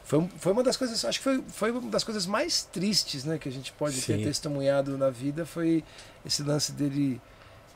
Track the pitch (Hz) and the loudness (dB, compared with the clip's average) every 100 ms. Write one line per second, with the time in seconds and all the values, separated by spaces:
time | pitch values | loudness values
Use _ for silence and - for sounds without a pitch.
0 | - 143 175 - 170 208 254 - 254 226 | 0 2 2 -2 2 4 4 2 -2 -2
1 | 226 208 - 262 - - 214 240 240 202 | -2 0 0 0 -2 -2 -2 -2 -2 -2
2 | - 214 175 208 330 - - - 190 202 | -2 -2 -2 0 0 0 -2 -2 2 2
3 | - 143 135 156 147 131 131 - 147 131 | 0 -4 -4 -4 -4 -8 -10 -4 -2 -2
4 | - 104 120 147 156 143 139 139 139 135 | 0 0 0 -2 -2 0 2 4 2 2
5 | 135 120 139 147 170 170 165 165 156 - | 0 2 -4 -4 -6 -2 2 2 0 -16
6 | - - 151 - 147 147 - 135 143 139 | -20 -16 -4 -2 2 2 0 0 0 2
7 | 139 120 - - - - - | 0 0 -8 -20 -20 -20 -20